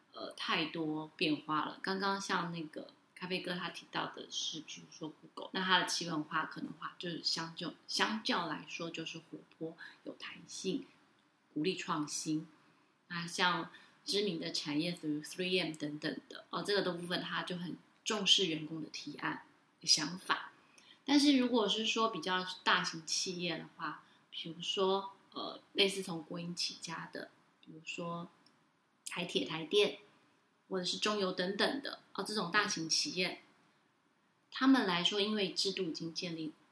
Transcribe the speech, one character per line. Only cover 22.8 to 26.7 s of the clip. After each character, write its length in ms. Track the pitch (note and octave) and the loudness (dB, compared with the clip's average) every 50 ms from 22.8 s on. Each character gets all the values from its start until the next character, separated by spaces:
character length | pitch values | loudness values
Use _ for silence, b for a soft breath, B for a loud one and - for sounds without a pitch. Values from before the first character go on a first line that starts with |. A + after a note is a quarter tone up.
| F3 | 4
型 220 | - - E3 D#3 | 0 -4 -6 -4
企 360 | - - - - F#3+ F3 F3 | -2 0 0 0 -2 -2 -2
业 160 | F3 E3+ D#3+ | -2 -2 -2
的 80 | D#3+ D#3+ D#3 - | -4 -6 -12 -12
话， 260 | - E3 D3+ D3+ - b b b b b b | -8 -8 -8 -8 -8 b b b b b b
比 200 | - - - E3 | -10 -10 -8 -8
如 60 | D#3+ F3 | -8 -8
说， 500 | E3+ - - G3+ F#3+ F#3+ G3 G3 F#3+ - - - _ - - | -6 -2 2 2 4 4 4 2 0 -4 -12 -16 _ -14 -10
呃， 260 | - - - - - - _ - | -8 -8 -8 -8 -12 -14 _ 2
类 140 | - G3+ | 4 4
似 140 | G3 F#3+ G3 | 4 4 -2
从 220 | F#3+ F#3 E3 E3 D3+ | -4 -4 -4 -6 -6
国 160 | - F3 F3 | -6 -8 -6
营 160 | E3+ F3 F3 | -6 -6 -4
起 220 | - - - | -4 -4 -4